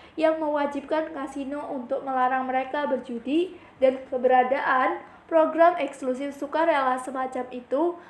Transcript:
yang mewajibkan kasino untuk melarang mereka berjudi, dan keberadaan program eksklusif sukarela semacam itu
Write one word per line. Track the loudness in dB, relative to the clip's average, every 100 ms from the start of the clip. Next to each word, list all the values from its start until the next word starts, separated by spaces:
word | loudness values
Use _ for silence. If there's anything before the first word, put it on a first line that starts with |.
| -14 0
yang | 0 2
mewajibkan | 0 0 -2 -4 -2 -2 -2 -8
kasino | -10 -8 -8 -8 -8
untuk | -8 -6 -6
melarang | -2 0 2 0 0
mereka | -2 -2 -4 -2
berjudi, | -2 -4 -8 -2 0 -2 -6 -20 2
dan | 2 2 -6
keberadaan | 0 4 4 4 0 2 2 2 -2 -10 -20 0
program | 4 4 6 6 6
eksklusif | -4 -4 -4 -4 -6
sukarela | -6 -4 0 2 4 2 0
semacam | -4 -6 -6 -6 -8
itu | -10 -4 0 0 -2